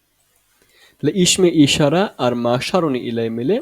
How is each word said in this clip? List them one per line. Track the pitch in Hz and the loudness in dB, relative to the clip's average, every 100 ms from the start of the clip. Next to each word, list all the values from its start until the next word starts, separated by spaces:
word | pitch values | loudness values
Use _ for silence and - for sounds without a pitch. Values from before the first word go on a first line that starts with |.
| _ _ _ _ _ _ _ _ _ _ | _ _ _ _ _ _ _ _ _ _
তাহলে | 139 185 | -4 0
ইসমে | 180 - 175 | 0 2 2
ইশারা | 160 139 - 147 165 214 - | 4 4 4 0 0 -2 -2
আর | 123 120 | -2 -2
মাশারুন | 120 123 - 185 165 123 | -2 -2 -2 -2 0 -4
ইলাই | 120 117 113 | -4 -4 -4
মিলে | 113 131 226 | -4 -4 -4